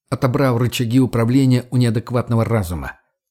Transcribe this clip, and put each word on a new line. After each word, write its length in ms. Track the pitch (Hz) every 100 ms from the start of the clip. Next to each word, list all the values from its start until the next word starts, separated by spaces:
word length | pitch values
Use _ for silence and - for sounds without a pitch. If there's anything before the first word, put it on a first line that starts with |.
| -
отобрав 480 | 127 131 139 135 117
рычаги 420 | 120 - 117 127
управления 680 | 127 117 113 131 131 123 -
у 60 | 127
неадекватного 640 | 120 113 - 120 113 117
разума. 560 | 110 113 85 85 - - _ _ _